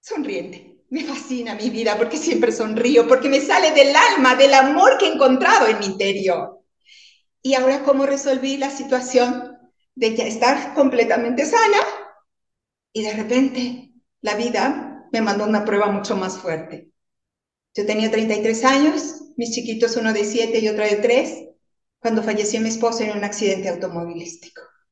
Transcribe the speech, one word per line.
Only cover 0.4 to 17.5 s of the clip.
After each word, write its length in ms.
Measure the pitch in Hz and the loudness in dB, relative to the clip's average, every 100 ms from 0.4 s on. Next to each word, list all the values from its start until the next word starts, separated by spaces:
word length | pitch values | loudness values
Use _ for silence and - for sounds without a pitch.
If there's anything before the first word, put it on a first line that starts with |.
| - - - _ _ | -10 -16 -20 _ _
Me 140 | 269 294 | -10 -8
fascina 500 | 269 - 254 226 208 | -10 -8 -8 -8 -6
mi 140 | 226 | -6
vida 280 | 214 226 208 | -2 -2 0
porque 200 | 226 - | -2 -2
siempre 340 | - - 240 | -2 0 0
sonrío, 560 | 220 220 220 247 269 233 | -2 -4 -2 4 4 6
porque 220 | 254 277 | 4 4
me 100 | 269 | 0
sale 320 | - 330 311 | 2 2 4
del 240 | 311 277 294 | 6 6 6
alma, 400 | 480 392 254 262 | 6 6 4 4
del 180 | 277 | 6
amor 440 | 269 269 311 403 523 | 6 4 6 4 6
que 100 | 339 | 2
he 60 | |
encontrado 540 | 254 269 254 311 427 226 | 2 2 4 4 4 4
en 120 | 214 | 0
mi 60 | 202 | -4
interior. 720 | 185 196 196 190 170 - - _ _ _ - _ _ _ _ | -4 -2 -2 -2 -2 -6 -14 _ _ _ -20 _ _ _ _
Y 140 | 262 262 | -2 0
ahora, 280 | 254 285 | 2 0
¿cómo 220 | 285 269 277 | 0 2 2
resolví 520 | 277 285 262 269 269 | -2 -2 -2 -2 -4
la 120 | 277 | -4
situación 880 | 277 - 254 247 254 240 247 - - _ _ _ - | -6 -4 -4 0 2 2 -2 -8 -18 _ _ _ -2
de 200 | - 226 | -2 0
ya 100 | 226 | -4
estar 480 | - 240 277 - - | 0 0 0 -2 0
completamente 680 | 269 247 214 180 233 247 311 | 2 2 2 0 0 -2 0
sana? 320 | 453 440 403 - - - - _ _ _ _ _ _ _ | 2 4 2 0 -6 -16 -20 _ _ _ _ _ _ _
Y 120 | 220 | -8
de 100 | 214 | -6
repente, 800 | 214 214 247 269 254 247 - - _ _ _ | -6 -2 0 0 -2 -6 -8 -18 _ _ _
la 140 | 214 208 | -6 -4
vida 720 | 240 220 233 302 - - - | -2 0 -2 -2 -8 -16 -6
me 100 | 226 | -2
mandó 240 | 214 202 214 | 0 0 0
una 200 | 214 214 | 0 0
prueba 220 | 202 208 | 0 2
mucho 280 | 202 - 196 | 0 -4 -4
más 220 | 185 - | -4 -6
fuerte. 540 | 180 160 - - - _ _ _ _ _ _ | -6 -8 -8 -18 -20 _ _ _ _ _ _